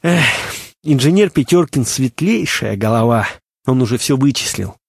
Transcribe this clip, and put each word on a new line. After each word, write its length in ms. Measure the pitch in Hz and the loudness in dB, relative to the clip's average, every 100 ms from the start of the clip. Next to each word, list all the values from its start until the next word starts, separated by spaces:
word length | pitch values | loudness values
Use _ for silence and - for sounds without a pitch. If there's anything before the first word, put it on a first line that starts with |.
Эх, 220 | 165 175 139 - - - - _ | 0 0 0 -2 -8 -12 -16 _
инженер 480 | 151 143 135 185 202 | 0 2 4 4 2
Петёркин 560 | - 131 175 165 143 120 | 2 2 2 2 0 -2
светлейшая 880 | - 131 - 175 220 160 - 110 101 | -2 -4 -2 -2 0 -2 -4 -4 -2
голова, 520 | 107 113 117 117 98 - _ _ | 0 2 2 2 -2 -8 _ _
он 160 | - 131 | -2 0
уже 160 | 120 120 | 0 -2
всё 200 | - 135 | -2 0
вычислил. 600 | 139 127 - - 98 - | 2 0 -6 -6 -8 -12